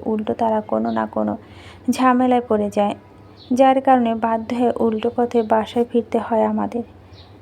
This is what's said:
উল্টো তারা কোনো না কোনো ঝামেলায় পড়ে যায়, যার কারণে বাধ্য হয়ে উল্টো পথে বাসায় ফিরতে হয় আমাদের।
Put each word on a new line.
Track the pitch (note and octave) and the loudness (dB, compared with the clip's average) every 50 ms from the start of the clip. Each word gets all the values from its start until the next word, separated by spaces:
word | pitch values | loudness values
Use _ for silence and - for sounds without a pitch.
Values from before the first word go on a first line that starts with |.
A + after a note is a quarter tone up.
| - | -2
উল্টো | A3 A3 G#3+ G#3+ A#3 A3+ | -4 -4 -2 -2 -4 -2
তারা | - A#3 A3 A3 G#3+ | -2 0 0 0 -2
কোনো | G#3+ - A2 A2 A2+ A#2 | -2 -2 -2 -2 -2 -2
না | A2+ A2+ A2 | -2 -2 -4
কোনো | G#2+ - A2 G#2+ G#2+ G#2+ - - - - - - - - - - B3+ | -2 -2 -2 -2 -2 -4 -6 -10 -20 -20 -20 -20 -20 -20 -8 -4 -4
ঝামেলায় | A#3+ - C4 B3+ B3 B3 B3+ B3 B3 A#3+ A#3+ - | 0 2 2 2 4 4 2 2 2 0 2 0
পড়ে | G#3+ G#3 G#3 G3+ | 0 0 0 -2
যায়, | - G#3 G3+ G#3 - - - - - - - - - - - - | 0 0 0 0 -2 -8 -14 -20 -20 -20 -20 -20 -20 -20 -6 -4
যার | B3+ B3+ C4 C4 C4 C4+ | 2 4 4 4 4 4
কারণে | C4+ C4+ C4 B3 A#3 A3+ A3+ | 4 4 4 4 4 0 0
বাধ্য | A3 A3+ A3+ A3+ A3+ A3 A3 A#3+ | -2 -2 -2 -2 -2 -4 -4 -2
হয়ে | A#3+ B3 A#3 - - | 0 0 0 2 0
উল্টো | A#3 A3+ A3 G#3+ A#3 A#3+ A#3+ | 0 0 0 -2 -4 -2 0
পথে | B3 A#3+ A#3+ A#3+ A#3 | 0 -2 0 0 -2
বাসায় | G#3+ G#3+ A3+ A3 G#3+ - - A#3+ A#3+ A#3+ | 0 2 0 0 0 -2 -2 -2 -2 0
ফিরতে | - A#3 A3+ - - A3+ | 0 -2 -2 0 -4 -4
হয় | G#3 - A#3 A3 G#3+ | -2 0 0 0 0
আমাদের। | G#3+ G#3+ G#3+ G#3 G3+ - A#3+ A3 - - - - - - - - - - - | 0 0 -2 -4 -4 -6 -8 -10 -10 -16 -20 -20 -20 -20 -20 -20 -20 -20 -20